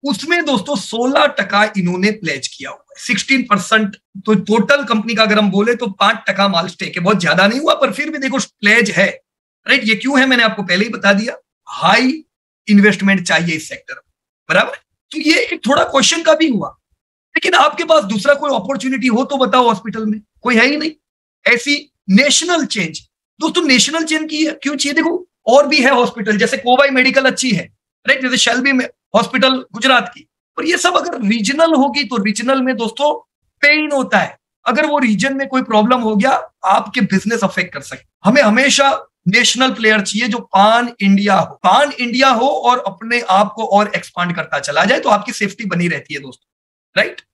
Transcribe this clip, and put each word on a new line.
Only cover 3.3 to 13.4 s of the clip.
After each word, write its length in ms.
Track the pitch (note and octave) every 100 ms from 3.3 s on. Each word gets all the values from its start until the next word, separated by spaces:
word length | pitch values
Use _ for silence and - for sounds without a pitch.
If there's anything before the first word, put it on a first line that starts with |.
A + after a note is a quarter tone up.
| C4+
परसेंट। 520 | - G3+ F3+ A3 G#3 - _ G3 G3+
तो 80 | G#3+
total 480 | - G#3+ G3+ C#4+
company 320 | B3+ A3 A3+ G#3+
का 80 |
अगर 160 | G#3+ G#3
हम 120 | G#3
बोले 240 | F#3+ G#3+ A#3
तो 120 | A#3
पांच 340 | - G3+ A3 -
टका 200 | G3 G3
माल 200 | F#3+ F#3
stake 300 | - F#3 -
है, 60 |
बहुत 180 | F3 G#3
ज्यादा 260 | E3+ E3 G3
नहीं 120 | B3
हुआ, 140 | D#4
पर 180 | - C4+
फिर 180 | G#3+ D4+
भी 80 | D4+
देखो 220 | C4+ C4
pledge 520 | - _ G#3 A3 G#3
है, 160 | E3+ F#3+ - _ _ _ _ -
Right? 180 | C4
ये 120 | G#3+ A3
क्यों 240 | B3+ C#4
है 60 | C4+
मैंने 180 | B3
आपको 200 | A3+ G3+
पहले 220 | F#3+ F3+ A3+
ही 40 |
बता 240 | - G3
दिया, 220 | G3+ A3+ - _ _ -
हाई 560 | - - A3 C4 D#4 - _ _ _ -
investment 580 | G3+ G3+ G3 G3 F#3+ F3
चाहिए 280 | E3